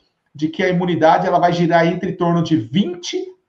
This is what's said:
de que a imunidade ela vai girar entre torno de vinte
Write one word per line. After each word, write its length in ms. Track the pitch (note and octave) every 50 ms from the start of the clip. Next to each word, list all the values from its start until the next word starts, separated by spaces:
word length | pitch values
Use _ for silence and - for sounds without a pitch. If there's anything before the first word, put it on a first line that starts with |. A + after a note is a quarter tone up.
| _ _ _ _ _ _ -
de 140 | C#3 D3+ D#3
que 120 | - -
a 80 | F#3 F3+
imunidade 580 | F3+ F3 F#3 F3+ E3+ D#3 D#3 D#3+ F3 F3+ F#3
ela 120 | F#3 F3 E3
vai 140 | F3 F3
girar 340 | E3+ E3+ F3 D#3+ E3+ E3+ E3
entre 260 | F3 F3+ - G3+ F3 -
torno 280 | - F3+ E3+ E3+ E3+
de 140 | D#3+ - D#3+
vinte 680 | B2+ A2+ - B2+ F3+ A3+ F4 F4 - - - F4 F#4 - - - _ _